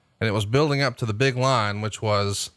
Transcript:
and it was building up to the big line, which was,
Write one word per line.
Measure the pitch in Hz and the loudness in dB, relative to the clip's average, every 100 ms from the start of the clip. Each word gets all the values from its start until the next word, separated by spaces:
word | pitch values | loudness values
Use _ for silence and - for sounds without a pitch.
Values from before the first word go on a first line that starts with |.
| _ - | _ -4
and | 113 | -2
it | |
was | 104 101 | 0 0
building | 131 156 139 | 2 2 2
up | 139 120 | -2 -2
to | 113 | -4
the | |
big | 104 135 127 | 0 0 2
line, | 131 127 104 101 | 2 2 0 -2
which | 107 - | -4 -4
was, | 110 104 101 101 - | 0 2 0 -2 -8